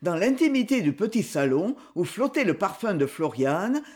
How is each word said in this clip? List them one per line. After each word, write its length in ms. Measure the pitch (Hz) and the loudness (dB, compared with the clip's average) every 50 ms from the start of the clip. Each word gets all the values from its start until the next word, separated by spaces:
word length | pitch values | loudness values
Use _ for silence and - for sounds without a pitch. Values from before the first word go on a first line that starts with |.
| - | -4
dans 100 | 180 170 | -4 -2
l'intimité 680 | 160 190 247 269 254 330 311 269 262 247 - 269 254 | 0 2 2 2 4 2 2 2 2 2 2 2 0
du 120 | 180 147 139 | 2 0 0
petit 300 | - 202 226 - 240 160 | 0 -2 0 0 0 -2
salon 520 | - - 151 139 135 131 143 170 220 285 - - - - | -2 0 0 2 2 2 2 2 0 -4 -6 -10 -10 -4
où 100 | 165 180 | -4 -4
flottait 380 | - - - 247 277 - 311 269 | -4 -2 -2 -2 0 0 0 0
le 100 | 190 151 | 0 0
parfum 400 | - 202 190 - - - 226 196 | 0 -2 -4 -4 -2 -2 -2 0
de 140 | 156 139 139 | 0 0 -2
Floriane, 720 | - - 160 151 - 123 131 135 143 165 196 226 262 302 294 - - | -2 -2 -4 -4 -2 0 0 0 0 0 0 0 -2 -2 -4 -6 -16